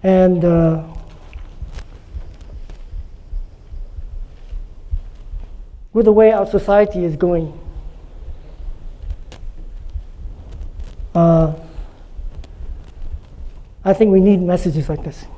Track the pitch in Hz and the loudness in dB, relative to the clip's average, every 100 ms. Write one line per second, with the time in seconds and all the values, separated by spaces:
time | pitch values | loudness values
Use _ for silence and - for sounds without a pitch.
0 | 190 185 185 180 175 170 160 160 - - | 6 8 8 6 6 6 6 2 -4 -12
1 | - - - - - - - - - - | -14 -18 -16 -14 -14 -12 -12 -10 -12 -16
2 | - - - - - - - - - - | -12 -12 -12 -14 -16 -14 -12 -14 -10 -10
3 | - - - - - - - - - - | -10 -16 -8 -6 -6 -12 -14 -10 -10 -10
4 | - - - - - - - - - - | -10 -8 -10 -12 -10 -8 -8 -14 -4 -4
5 | - - - - - - - - - 220 | -4 -14 -10 -10 -10 -14 -14 -16 -2 4
6 | 214 214 220 214 202 202 - 202 208 185 | 6 8 8 6 2 0 4 4 4 2
7 | 175 147 180 170 160 - - - - - | -2 2 2 2 -2 -8 -12 -10 -12 -14
8 | - - - - - - - - - - | -18 -16 -12 -12 -14 -10 -8 -8 -10 -10
9 | - - - - - - - - - - | -8 -8 -10 -12 -12 -10 -12 -12 -10 -10
10 | - - - - - - - - - - | -12 -14 -14 -14 -14 -12 -10 -10 -12 -12
11 | - 175 170 165 160 156 - - - - | -4 4 6 6 4 0 -10 -12 -12 -14
12 | - - - - - - - - - - | -14 -10 -10 -10 -14 -12 -10 -10 -14 -10
13 | - - - - - - - - 190 196 | -8 -8 -12 -14 -12 -12 -18 -4 0 4
14 | 220 190 190 196 175 175 175 151 139 151 | 6 8 8 6 4 2 2 0 -2 -4
15 | 160 - - | -6 -10 -16